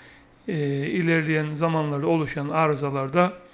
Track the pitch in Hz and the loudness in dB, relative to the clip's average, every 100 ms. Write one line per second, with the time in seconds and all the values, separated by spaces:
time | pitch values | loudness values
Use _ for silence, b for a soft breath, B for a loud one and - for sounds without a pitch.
0 | B B B _ - 165 143 139 143 190 | B B B _ -6 -2 -2 -2 -2 0
1 | 165 165 160 156 151 151 165 160 151 143 | 2 2 2 0 -2 -2 0 0 0 -2
2 | 160 165 151 151 143 160 160 143 139 135 | 0 0 0 -4 -2 0 2 2 -2 -2
3 | 135 165 180 180 B | 0 2 2 0 B